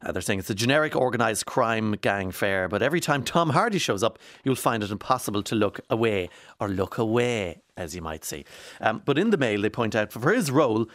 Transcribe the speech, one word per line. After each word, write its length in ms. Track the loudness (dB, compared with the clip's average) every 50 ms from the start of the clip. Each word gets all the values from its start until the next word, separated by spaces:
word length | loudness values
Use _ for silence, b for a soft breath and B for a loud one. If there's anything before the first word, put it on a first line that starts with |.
| -8
Uh, 100 | -6 -6
they're 100 | -6 -2
saying 160 | -2 -2 -2
it's 120 | -2 -4
a 40 | -4
generic 400 | -2 0 2 2 2 2 2 0
organised 500 | 0 0 0 2 2 2 2 0 0 -4
crime 460 | -4 0 0 2 2 2 2 2 0 0 0
gang 300 | _ 0 0 0 0 -4
fare, 380 | -4 -2 0 0 2 2 0 0
but 140 | 0 2 0
every 180 | 2 0 0
time 220 | 0 0 0 0 0
Tom 280 | -2 0 0 2 2
Hardy 280 | 2 2 2 2 0 -2
shows 240 | -2 0 -2 2 0
up, 160 | 0 0 B B B B B B
you'll 100 | -2 -2
find 280 | 0 2 0 0 0 -2
it 80 | -4
impossible 520 | -4 -6 0 0 0 0 0 -2 -4 -2 -2
to 120 | -2 0
look 260 | 2 2 2 0 -4 -6 _
away, 380 | -2 0 2 2 0 0 -2 -4 B B B B B B
or 80 | -4 -4
look 300 | 0 0 -2 -2 0 -2
away, 640 | -2 2 2 2 2 2 0 -2 -2 -4 -6 -10 _ _ _
as 180 | -12 -10 -10 -8
you 80 | -8 -8
might 220 | -8 -8 -8 -10
see. 200 | -10 -10 -10 -12 B B B B B B B
Um, 220 | B -2 -2 -2 0
but 140 | 0 2 2
in 120 | 4 2
the 60 | 2
Mail, 260 | 2 2 2 2 2 0
they 80 | 0
point 240 | 0 0 -2 0 2
out, 180 | 0 0 0 -2
for 200 | -2 0 2 2
his 180 | 2 2 2
role 360 | 2 4 4 4 4 2 0 0 _